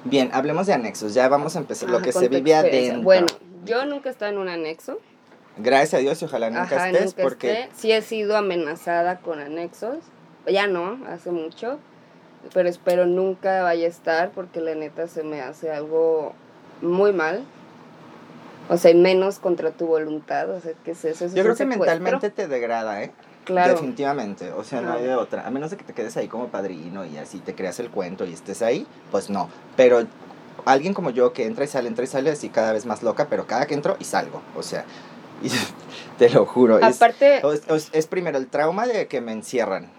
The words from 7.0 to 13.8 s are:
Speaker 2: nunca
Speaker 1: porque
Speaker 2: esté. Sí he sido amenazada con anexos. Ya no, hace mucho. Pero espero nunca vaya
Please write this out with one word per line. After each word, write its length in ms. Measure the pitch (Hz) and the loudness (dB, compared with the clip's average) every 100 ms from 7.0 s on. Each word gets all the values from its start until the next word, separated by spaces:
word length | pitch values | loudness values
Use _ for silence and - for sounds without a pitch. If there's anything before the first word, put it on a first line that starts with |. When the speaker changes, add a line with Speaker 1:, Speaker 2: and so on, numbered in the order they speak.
| 190 | 0
Speaker 2:
nunca 140 | 185 | 0
Speaker 1:
porque 300 | 180 123 180 220 | -4 -2 -2 -2
Speaker 2:
esté. 120 | 254 - | -4 -6
Sí 160 | 226 | 0
he 100 | 220 | 0
sido 360 | 214 220 208 214 | 0 -4 0 0
amenazada 840 | 202 175 151 170 - 170 175 180 | 0 -2 -4 -6 -4 0 0 -2
con 200 | 180 156 | -6 -8
anexos. 580 | 143 156 170 - 214 302 - - - - - | -8 -10 -10 -10 -10 -10 -12 -20 -20 -14 -2
Ya 200 | 190 202 | 0 2
no, 320 | 180 175 247 254 | -2 -4 -8 -12
hace 240 | 170 185 | -12 -8
mucho. 480 | 175 160 - 226 285 - - - - - - - | -8 -8 -10 -10 -10 -14 -20 -20 -20 -20 -20 -6
Pero 140 | - 175 | 0 0
espero 360 | 175 - 180 180 | 0 -2 2 2
nunca 580 | 180 190 185 196 190 | 2 0 -2 0 0
vaya 220 | 180 170 | 2 2